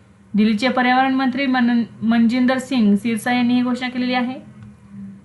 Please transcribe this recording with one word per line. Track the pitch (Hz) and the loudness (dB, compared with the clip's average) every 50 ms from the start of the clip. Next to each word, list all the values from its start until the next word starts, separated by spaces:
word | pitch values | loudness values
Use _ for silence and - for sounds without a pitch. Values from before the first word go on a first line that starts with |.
| - _ - _ - - - | -20 _ -20 _ -20 -4 0
दिल्लीचे | 202 214 220 220 208 262 254 | 2 2 2 2 0 0 0
पर्यावरण | 247 254 247 247 254 254 269 269 262 | 0 0 2 2 2 2 2 2 0
मंत्री | 262 269 254 247 269 277 | 0 0 -2 -2 -2 -2
मन-, | 262 262 254 240 240 240 233 226 - - - | 0 0 2 2 2 2 0 -2 -2 -6 -4
मनजिंदर | 208 226 226 233 233 226 240 254 247 247 262 254 | -2 0 2 4 4 2 2 2 2 2 0 0
सिंग | 254 - 277 254 214 202 202 | -2 -2 0 2 4 4 2
सिरसा | 202 - 233 226 214 - 247 247 | 2 0 -2 -4 -2 -2 -2 0
यांनी | 247 247 240 247 | 0 0 2 2
ही | 247 | 0
घोषणा | 247 254 247 240 262 247 | 0 0 -2 -4 -6 -6
केलेली | 254 247 247 247 254 | -6 -4 -4 -2 -2
आहे. | 247 247 247 262 302 - - - - - - - - - - - - - - - - - | -2 -2 -4 -6 -10 -14 -20 -20 -20 -20 -20 -20 -20 -20 -20 -18 -18 -18 -18 -18 -20 -20